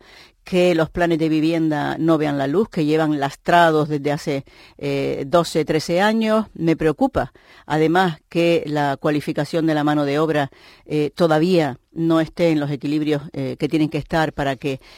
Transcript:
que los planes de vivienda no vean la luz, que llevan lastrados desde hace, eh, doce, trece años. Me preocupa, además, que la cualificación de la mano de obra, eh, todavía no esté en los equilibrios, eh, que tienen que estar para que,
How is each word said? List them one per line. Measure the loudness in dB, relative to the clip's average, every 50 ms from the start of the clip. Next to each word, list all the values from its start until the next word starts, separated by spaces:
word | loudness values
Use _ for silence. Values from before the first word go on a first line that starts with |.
| -10 -20 -20 -20 -20 -20 _ _ _
que | -2 0 2 4 4 4
los | 2 0 -2
planes | 0 -2 0 0 2 0
de | 0 0
vivienda | 0 2 2 0 0 0 0 0 0 -2 -2 -4 -4 -2
no | 0 2 2
vean | 2 0 -2 -2 -2
la | -2
luz, | 0 0 0 -2 -2
que | -2 -2 0
llevan | 0 2 2 2 0 0 -2
lastrados | -2 -6 -6 -6 _ 2 4 6 6 6 4 2 0
desde | 0 -4 -4 -2 -2
hace, | -4 -2 -4 -4 -6 -6 -8 -12 -20 -20 -20 -20 _ -10
eh, | -6 -4 -4 -2 -4 -4 -4 -6 -4
doce, | 0 2 2 2 2 -2 -2 -2
trece | 0 -2 -2 -2 -2 0 0
años. | 2 2 0 0 0 0 0 0 -2 -4 -6
Me | -2 0 0 0
preocupa, | 2 0 0 2 2 0 0 0 -4 -4 -6 _ _ _ -20 -20 -20 _
además, | -4 0 0 2 2 4 2 2 0 -2 -6 _ _
que | -2 0 2 2 2 2 0
la | -2 -2 -2 0 -2 -2
cualificación | -2 -2 -2 -2 0 -4 -4 -4 -4 -4 -2 -2 -2 0
de | 0 0
la | 0 0
mano | 0 0 0 0
de | 0 0
obra, | 0 0 0 0 0 -2 -4 -6 -16 -20 -20 -20 _ _
eh, | -6 -2 -2 -2 -2 0
todavía | 0 2 2 4 2 4 4 4 2 2 0 -4 -8 _ _
no | _ -4 0 2 2 2
esté | 0 -2 -2 0 0 2
en | 2 0
los | 0 -2
equilibrios, | -4 -4 -4 -4 -2 -2 0 -2 -2 -2 -4 -8 -8
eh, | -6 -6 -6 -4 -4
que | -4
tienen | -2 0 0 0 0
que | -2
estar | -6 -6 -2 -2 0 0 0 -2
para | -4 -4 -4 -4
que, | -4 -4 -6 -6 -6 -10 -20 -20